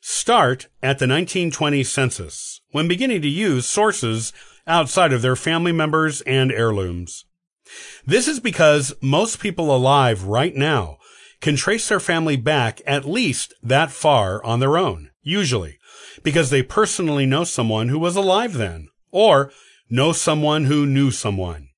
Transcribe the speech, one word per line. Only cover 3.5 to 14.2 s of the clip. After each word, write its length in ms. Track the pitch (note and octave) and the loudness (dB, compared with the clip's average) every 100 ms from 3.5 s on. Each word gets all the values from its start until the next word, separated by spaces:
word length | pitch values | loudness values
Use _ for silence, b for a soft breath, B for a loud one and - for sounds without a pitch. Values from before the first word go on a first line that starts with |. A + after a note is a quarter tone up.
| C3 B2 | 0 -2
sources 680 | - G#3+ G3 A#2 A2 A2+ B B B - | 0 0 0 -4 -4 -6 B B B -2
outside 460 | E3+ D3 - E3+ | 0 0 2 2
of 80 | B2+ | 2
their 160 | B2+ B2+ | 0 0
family 340 | - E3 E3+ | -2 0 0
members 480 | E3 D#3 D#3 D#3 C3+ | 0 0 0 0 -4
and 300 | - C3 C3 | -2 2 2
heirlooms. 720 | A2 A#2 G#2 F#2 F2 F2 - - _ _ _ _ B B B - | 2 0 0 -4 -6 -10 -14 -20 _ _ _ _ B B B 0
This 220 | G3 B3+ | 0 0
is 140 | C#4+ | -2
because 520 | A#3 F3 D#3 D3 C3+ - | -4 4 4 4 0 -4
most 380 | C3+ D3 A3 - | 0 2 0 -2
people 340 | G#3 F3 D#3 | -6 -2 0
alive 520 | C3+ B2+ C#3+ B2+ G#2+ F#2+ | 2 4 4 4 0 -2
right 280 | A2 E3 | 0 0
now 440 | C3+ C#3+ C#3+ E2 D2 B B B B | 0 0 0 -2 -12 B B B B
can 160 | - C#3+ | -2 0
trace 320 | - A3 - | 0 -2 0
their 140 | G3+ | -2
family 340 | - E3 D#3+ C#3 | 0 0 0 0
back 460 | A#2 D3+ A#2 - - | 0 0 0 -4 -4
at 200 | C#3+ C3+ | -4 -2
least 480 | G#3 A#3 - - _ | -2 -2 -2 -8 _
that 260 | A#2 C3 D#3 | 0 2 2
far 540 | - D#3 C3+ | 0 2 2